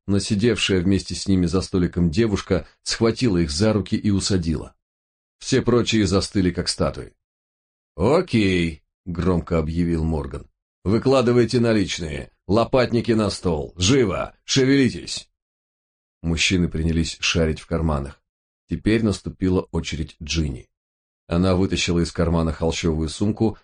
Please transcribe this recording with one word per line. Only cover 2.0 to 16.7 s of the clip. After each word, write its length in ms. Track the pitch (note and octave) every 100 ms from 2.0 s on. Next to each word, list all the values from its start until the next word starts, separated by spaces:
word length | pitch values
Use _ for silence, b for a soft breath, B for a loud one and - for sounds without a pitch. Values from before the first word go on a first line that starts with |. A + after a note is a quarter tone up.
| F2
девушка 580 | D2+ A2+ G2 - F2+ B B
схватила 560 | - - A2+ A2+ B2 F2+
их 120 | E2
за 220 | D2 A2
руки 240 | G#2+ F#2 G#2+
и 140 | G#2+
усадила. 640 | G2 F#2 G2 E2 D2 - _ _ _ _ _ _ _
Все 220 | - C3
прочие 460 | G#2+ A#2+ A2 A2 G2
застыли, 440 | F#2+ F#2 G#2 F#2
как 160 | F2 E2
статуи. 460 | - D#2+ C#2 G#1+ _ _ _ _ _ _ _ _ -
«Окей», 880 | F#2+ D#3+ F3+ A#2 G2 F#2 E2+ D#2 _ _
громко 540 | - E2+ E2+ F2+ D#2+ E2+
объявил 460 | D2+ D#2+ F2 E2
Морган. 440 | D#2+ D#2 C#2 - - _ _ _
«Выкладывайте 760 | F2 A2 C3 C3+ A#2+ B2 A2+ B2+
наличные, 720 | A#2 A2 F2 - E2 C#2+ C2+ _ -
лопатники 640 | G2+ A2+ C3+ A#2 A#2 A2
на 180 | A2+ G#2
стол, 440 | - F#2 D#2+ C#2 -
живо, 580 | F2+ C#3 A2+ D2+ - -
шевелитесь!» 840 | - - C3 C#3 B2+ - - - - _ _ _ _ _ _ _ _ _
Мужчины 460 | E2 D#2+ - F#2
принялись 480 | E2+